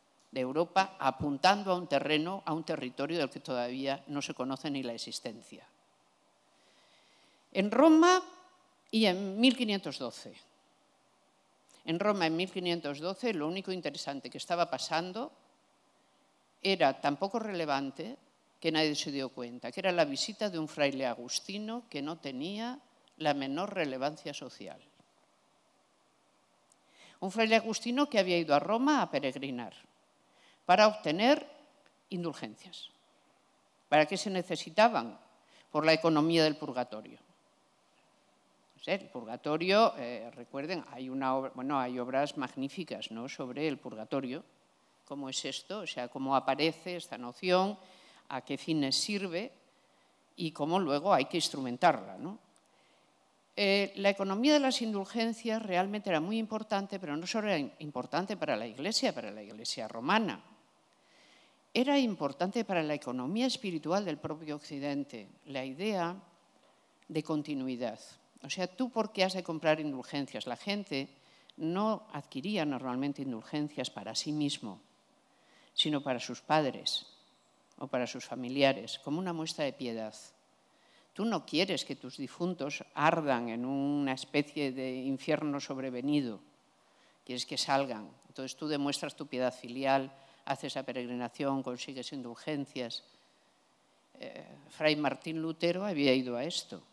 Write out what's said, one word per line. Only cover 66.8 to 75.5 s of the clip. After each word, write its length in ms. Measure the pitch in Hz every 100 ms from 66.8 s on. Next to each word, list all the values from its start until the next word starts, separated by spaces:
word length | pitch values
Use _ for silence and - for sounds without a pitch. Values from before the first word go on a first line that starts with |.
| _ _ -
de 140 | 156
continuidad. 760 | 147 151 147 139 131 123 120 110 - - _ -
O 60 | 156
sea, 180 | 185 180
¿tú 220 | - 254
por 220 | 226 220
qué 140 | 202 185
has 80 |
de 100 | 185
comprar 360 | 175 160 160 156
indulgencias? 680 | 151 135 120 143 135 113 123
La 80 | 117
gente 540 | 208 202 196 139 139 - _ - _ -
no 500 | 160 180 214 208 -
adquiría 520 | 147 - - 165 208 151
normalmente 560 | 127 127 123 143 139
indulgencias 680 | 135 113 - 151 147 - 127
para 260 | - 104 113
sí 160 | 156
mismo, 500 | 151 143 143 113 90 - _ _ _ _ _ _